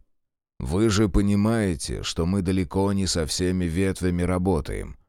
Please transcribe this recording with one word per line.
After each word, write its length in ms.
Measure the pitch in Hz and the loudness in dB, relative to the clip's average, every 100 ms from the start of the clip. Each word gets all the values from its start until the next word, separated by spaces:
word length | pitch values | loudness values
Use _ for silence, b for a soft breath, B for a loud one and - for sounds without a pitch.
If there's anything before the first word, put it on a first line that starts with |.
| _ _ _ _ _ _ | _ _ _ _ _ _
"Вы 320 | 64 90 110 | -4 2 2
же 180 | 98 110 | 4 2
понимаете, 920 | 104 101 101 104 117 101 78 - 55 | 2 2 2 2 2 0 -2 -6 -6
что 240 | - - 85 | -6 -2 0
мы 160 | 98 | 0
далеко 500 | 90 95 87 95 98 | 0 0 0 0 0
не 140 | 101 95 | 0 0
со 180 | 87 | -2
всеми 400 | 76 - 90 92 | -2 0 0 0
ветвями 580 | 87 82 95 92 90 87 | 0 0 0 0 -2 0
работаем". 760 | 87 90 90 82 - 101 90 - | 0 0 2 0 -2 -8 -8 -14